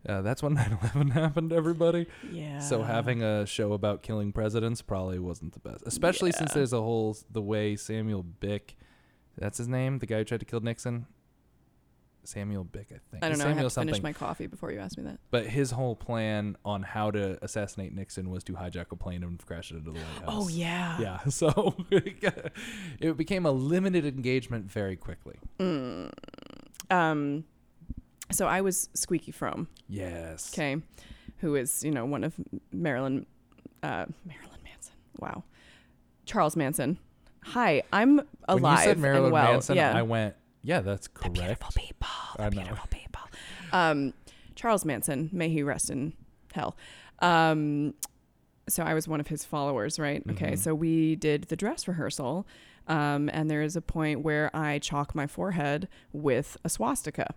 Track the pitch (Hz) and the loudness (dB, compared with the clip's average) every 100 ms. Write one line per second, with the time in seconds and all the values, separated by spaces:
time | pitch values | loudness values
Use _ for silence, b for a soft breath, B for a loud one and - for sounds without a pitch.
0 | - 98 98 131 143 147 104 104 110 139 | -2 -2 0 0 2 2 2 2 0 2
1 | 143 127 160 151 160 165 160 165 170 170 | 4 4 2 0 2 2 2 4 4 4
2 | 170 B B 170 151 143 143 120 110 113 | -2 B B -8 -8 -6 0 0 2 0
3 | 117 117 110 107 101 - 104 104 104 101 | 0 0 2 0 0 -2 0 2 0 -2
4 | - 110 101 107 110 113 113 92 - 95 | -4 -4 -2 -2 0 2 0 -2 -4 -4
5 | 92 92 90 85 80 - - - - - | -2 -4 -6 -6 -12 -12 -14 -10 -8 2
6 | 170 180 180 170 - 151 131 120 110 113 | 2 4 0 2 2 2 2 2 2 2
7 | 110 107 - 110 101 107 107 104 - 110 | 0 -2 -6 -4 0 0 0 -2 -4 -4
8 | 110 101 87 85 98 104 - - b b | -2 -2 -4 -6 -4 -4 -6 -20 b b
9 | b b b - 101 - 120 127 131 135 | b b b -6 -6 -4 -2 0 0 -2
10 | 117 110 110 117 - 117 113 117 123 120 | -2 -2 0 -4 -2 -2 -2 -4 -4 -6
11 | 120 _ _ _ _ _ _ _ _ _ | -8 _ _ _ _ _ _ _ _ _
12 | _ _ - 101 101 101 90 95 104 - | _ _ -12 -8 -4 -6 -6 -12 -14 -20
13 | _ - 160 151 147 151 131 - 156 104 | _ -4 0 2 2 2 0 0 0 -2
14 | 147 - - - - - - - 180 - | -2 -4 -6 -6 -10 -10 -10 -8 -10 -10
15 | 71 - _ 120 107 127 131 120 127 110 | -12 -14 _ -2 0 0 0 0 -2 -4
16 | - 117 110 107 104 95 104 101 95 110 | -4 -2 0 0 -2 -4 -4 -4 -4 -2
17 | 107 104 98 92 - 110 101 - 92 98 | 0 0 -2 -4 -6 -4 -6 -6 -8 -8
18 | 95 - 92 92 - 90 90 87 85 87 | -10 -8 -6 -6 -8 -8 -6 -8 -8 -8
19 | 95 87 90 87 - 85 - 82 80 80 | -6 -6 -6 -10 -10 -12 -10 -12 -10 -10
20 | 80 80 - 214 190 165 170 175 175 165 | -10 -8 -6 -4 -4 -2 -4 -4 -4 -4
21 | 104 90 139 - 160 - 170 - 170 196 | -4 -4 -4 2 2 4 2 -2 2 2
22 | 214 - 196 - - - 226 214 180 123 | 2 -2 -2 -2 -12 -12 -12 -10 -12 -2
23 | 160 147 156 196 165 131 135 180 196 180 | -2 0 0 2 2 2 2 2 4 2
24 | 147 135 127 131 120 113 95 110 98 90 | 0 -2 0 0 0 -6 -4 -4 -2 -4
25 | - - - - - - 185 151 127 90 | -8 -12 -14 -14 -14 -2 0 0 -4 -8
26 | 80 - - - - 50 - - - 185 | -10 -14 -18 -18 -18 -20 -18 -18 2 4
27 | 160 151 143 147 - _ _ _ - - | 4 4 0 -2 -6 _ _ _ -12 -12
28 | - _ - - 185 185 196 180 - - | -12 _ -6 0 2 2 2 0 -4 -4
29 | - 170 - - 131 - 165 - - 98 | 0 -2 -2 -6 -4 -4 -6 -10 -10 -6
30 | 90 85 82 80 - - 147 147 - B | -6 -6 -10 -10 -8 -2 -2 -2 -6 B
31 | B B B - 165 143 123 - 151 139 | B B B -4 0 2 0 -2 -2 0
32 | 120 139 135 - - 98 _ 185 165 127 | 0 -2 -2 -4 -10 -12 _ -2 0 0
33 | 135 135 - _ _ - - _ 151 90 | 0 -2 -4 _ _ -20 -20 _ -6 -4
34 | - - 175 143 - - - - - - | -6 -10 -16 -16 -18 -20 -20 -18 -20 -20
35 | _ - - - - b b b b b | _ -12 -10 -10 -14 b b b b b
36 | _ _ - 214 156 165 135 160 131 185 | _ _ -4 2 4 4 0 2 0 -2
37 | - _ - - - 247 226 143 - 196 | -6 _ -20 -20 -6 2 4 4 4 4
38 | 240 285 285 - - 190 135 165 - 170 | 8 8 6 -10 2 6 8 8 8 6
39 | 139 135 135 151 123 123 - 180 147 117 | 6 6 8 8 8 6 4 4 6 4
40 | 113 113 104 - _ _ 123 170 95 98 | 2 2 0 -4 _ _ 0 2 2 -2
41 | - - 92 87 87 113 - - - - | -6 -4 -2 0 0 -2 0 -2 -2 -8
42 | - - - - 107 101 90 107 - - | -6 -6 -8 -2 0 0 -2 -6 -4 -6
43 | - - - B B B 175 185 160 147 | -6 -12 -14 B B B 0 4 6 4
44 | 139 - - B B - 233 208 156 131 | 0 -4 -20 B B -4 2 2 2 -2
45 | - 135 156 185 165 160 143 - - 135 | -2 -2 -2 0 2 2 0 -2 -2 -2
46 | 147 - - _ - - - - B B | -4 -8 -20 _ -10 -6 -6 -6 B B
47 | B - 175 170 165 156 151 147 147 - | B 2 6 6 6 4 2 2 0 -4
48 | - _ _ _ _ _ - - 160 160 | -12 _ _ _ _ _ -4 -2 2 0
49 | 160 156 147 151 - 151 143 127 110 160 | 0 -4 -2 -6 -4 -2 0 0 0 -2
50 | 147 143 - - 151 143 160 156 165 160 | -2 -2 -4 -2 -2 0 0 2 4 4
51 | 160 156 156 147 165 160 214 330 - 170 | 4 4 2 2 0 -2 -2 -2 -4 -2
52 | 131 - 127 170 - B B B - 156 | -2 -2 -4 -4 -6 B B B 0 2
53 | 147 143 147 - 156 151 151 165 - 165 | 4 2 2 0 0 2 0 -2 -2 0
54 | 156 143 156 151 151 151 151 147 - 143 | 0 0 0 2 0 0 -2 -2 -2 -2
55 | 143 - 143 - 180 170 143 147 196 B | -2 -4 -4 -4 -2 0 0 0 -4 B
56 | B 147 147 123 143 - 165 - 226 277 | B 0 2 2 0 -6 -4 -2 0 -2
57 | 156 151 - | -4 -4 -6